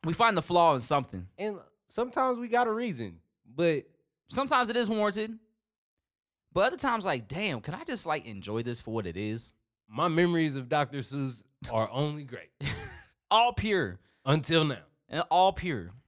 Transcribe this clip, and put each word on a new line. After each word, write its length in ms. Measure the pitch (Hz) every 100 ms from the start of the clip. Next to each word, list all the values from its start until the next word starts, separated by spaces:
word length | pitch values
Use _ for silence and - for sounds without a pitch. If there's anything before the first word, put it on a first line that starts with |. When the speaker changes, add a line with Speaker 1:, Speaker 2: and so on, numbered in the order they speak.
Speaker 1:
We 80 | 160
find 240 | 165 233 185
the 60 |
flaw 320 | - 175 170
in 60 | 135
something. 460 | 113 143 127 92 90 -
Speaker 2:
And 200 | 208 196 - _ _
sometimes 500 | - 247 - 262 240
we 100 | 240
got 180 | 240 240
a 40 |
reason, 460 | 220 240 131 107 82 _ _ _
but 300 | 131 170 147 - _ _ _ _
Speaker 1:
Sometimes 420 | 247 277 277 226
it 60 | 233
is 120 | 214
warranted. 500 | 214 208 196 220 220 _ _ _ _ _ _ _ _ _ _ _
But 100 | 175
other 140 | 226 285
times, 260 | 277 233
like, 240 | 185 135 107
damn, 320 | 151 208 127
can 140 | 147
I 100 | 190
just, 220 | 330 247 170
like, 180 | 151
enjoy 380 | 113 101 98 110
this 180 | 117 120
for 100 | -
what 120 | 113 90
it 120 | 82
is? 340 | 107 113 - _ _ _ _
Speaker 2:
My 200 | 110 170
memories 480 | 160 175 170 156 135
of 140 | 127
Doctor 280 | 147 135 139
Seuss 440 | 117 143 135 117 _ _ -
are 160 | 113 110
only 320 | 123 147 151
great. 240 | 139 117 82 _
Speaker 1:
<laughs> 680 | 139 - - - - _ _
All 220 | 214 240
pure. 460 | 240 214 190 113 92 _ _
Speaker 2:
Until 400 | 135 156 147 165
now. 200 | 156 117 - _ _
Speaker 1:
And 120 | 151 -
all 220 | 175 190
pure. 380 | 185 180 123 85 107